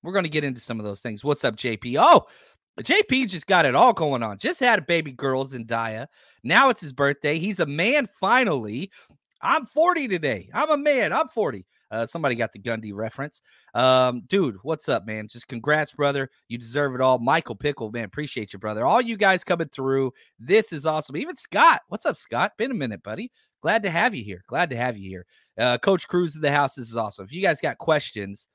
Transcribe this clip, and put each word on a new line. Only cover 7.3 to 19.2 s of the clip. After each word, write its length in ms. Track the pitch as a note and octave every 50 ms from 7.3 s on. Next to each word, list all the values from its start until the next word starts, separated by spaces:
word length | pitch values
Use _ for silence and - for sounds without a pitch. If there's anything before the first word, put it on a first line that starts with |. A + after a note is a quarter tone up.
| D3 E3
He's 180 | D#3 G3+ G#3 F3+
a 80 | E3+
man 400 | C#3+ C#3 D3+ F3 A3 C4+ D4+ C4+
finally. 840 | - - - - F#3+ A3+ - C4 G#3+ E3 C3+ A2 G#2+ G#2 B2 F3 F#3+ _ - - _ _ _ _ _ _ _ -
I'm 220 | - A#3 C4 C#4
forty 440 | - - D4 D#4+ F4 F4+ E4 C#4+ A#3+
today. 400 | G3 E3+ D#3 C#3 A#2+ F#2+ E2+ - -
I'm 160 | G#3 C#4 D4+
a 60 | D#4
man. 360 | D4 C#4+ D4+ D4 C4 G#3+ E3 E3
I'm 160 | A#3+ D#4+ C4+
forty. 380 | - A#3 G#3 D#3+ A#2+ G2+ F2+ _ _ _ _ _
Uh, 140 | G#2+ A2 A#2
somebody 300 | A2 - E3 D#3+ C#3 B2
got 180 | A#2 A#2 A2 _
the 60 | A2
Gundy 340 | G2 A#2+ A2+ A2 A2 G#2+ G2+
reference. 500 | G2 A2 A2+ - - C#3 D#3 _ - _ _ _ _ _ _ _
Um, 480 | A#2+ B2 C3 C3 C3 B2+ B2+ B2 B2 G2+
"Dude, 300 | - - G3+ F#3 C3+ G#2 F#2 -
what's 260 | C3+ D#3+ D3+ - -
up, 180 | C3+ A2+ F#2
man? 220 | A2 A2 A2 G#2+ G2+
Just 180 | - A#2+ -
congrats, 460 | _ - A#2+ A2+ C#3 D3+ D#3 D3+ - -
brother. 380 | - D3 C#3+ C#3 C#3 C3+ C3 _ _ _ _
You 100 | A2+ B2
deserve 360 | A#2+ A2+ A#2 C#3+ D3 C#3 B2+
it 40 | B2
all. 180 | C3 C3 C3 B2
Michael 360 | A#2 B2 C#3+ E3 - - A2+
Pickle, 380 | G2+ - D3 C#3+ - A#2+ G#2+ G#2+
man, 120 | A#2 A2+
appreciate 480 | G2+ - - D3+ D3 - - A2 - -
you, 60 | G2
brother. 260 | F#2 G#2+ G#2+ G#2+ A#2
All 160 | C3+ F3 A#3+
you 160 | C4 A#3 A#3
guys 280 | G3